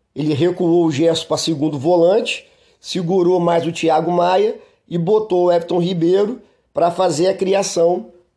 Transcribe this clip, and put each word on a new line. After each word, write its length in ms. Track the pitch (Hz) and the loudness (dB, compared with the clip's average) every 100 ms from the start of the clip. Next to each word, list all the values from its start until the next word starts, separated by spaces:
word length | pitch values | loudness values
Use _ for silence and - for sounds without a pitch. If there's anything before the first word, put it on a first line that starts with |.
| _ - | _ -6
Ele 180 | 151 | -2
recuou 520 | 139 170 180 170 170 165 | 0 0 0 0 2 2
o 60 | |
Gerson 360 | 135 165 165 - | 2 0 0 -2
pra 80 | 151 | -4
segundo 420 | - 156 151 147 | -2 -2 -2 -2
volante, 680 | 143 175 170 214 226 - - _ _ _ | 0 4 4 2 -2 -6 -12 _ _ _
segurou 640 | - 180 170 190 175 185 | -10 -6 -2 0 2 2
mais 260 | 170 170 165 | 2 0 -2
o 40 | |
Thiago 360 | 170 160 156 165 | -2 0 0 0
Maia 480 | 175 175 185 214 247 - _ - | 0 2 2 0 -4 -14 _ -8
e 100 | 170 | -4
botou 500 | 170 214 214 185 175 | 0 0 0 0 2
o 40 | |
Everton 280 | 175 170 180 | 2 0 -2
Ribeiro 640 | 170 180 165 185 208 262 - _ _ | -2 0 0 2 0 -4 -14 _ _
pra 160 | - 170 | -2 -2
fazer 380 | 170 185 147 185 | 0 -2 0 0
a 80 | 190 | 0
criação 760 | 190 196 190 - 170 180 226 - _ | 0 0 -2 0 0 0 -6 -18 _